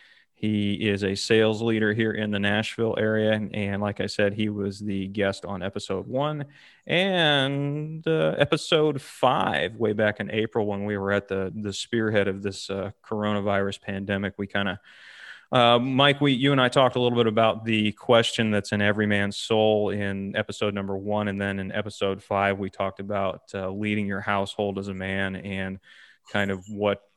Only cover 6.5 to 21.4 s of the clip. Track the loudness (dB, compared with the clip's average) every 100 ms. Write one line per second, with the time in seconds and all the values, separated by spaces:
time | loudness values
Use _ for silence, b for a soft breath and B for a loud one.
6.5 | b b b -2 0 2 2 2 2 2
7.5 | 0 -2 -4 -6 -6 -2 0 0 2 0
8.5 | 0 2 2 2 0 -8 0 2 4 0
9.5 | 0 -2 0 0 2 2 0 -4 -2 -2
10.5 | -2 -2 -2 -4 -2 0 0 0 -4 -4
11.5 | -6 -6 -6 -4 0 2 2 2 -2 -6
12.5 | -6 -6 -6 -6 -10 -8 -2 0 0 0
13.5 | 0 0 -4 -8 -6 -2 -2 -2 -4 -4
14.5 | -2 -2 -4 B B B B B B B
15.5 | 4 6 6 4 4 4 6 4 4 4
16.5 | 4 4 6 4 4 2 4 4 4 4
17.5 | 2 0 2 2 0 4 6 6 2 2
18.5 | 0 0 2 2 2 2 2 0 -4 0
19.5 | 2 4 4 2 -2 -4 -4 -4 -4 -4
20.5 | -4 -4 -2 -4 -6 -4 -2 -2 -2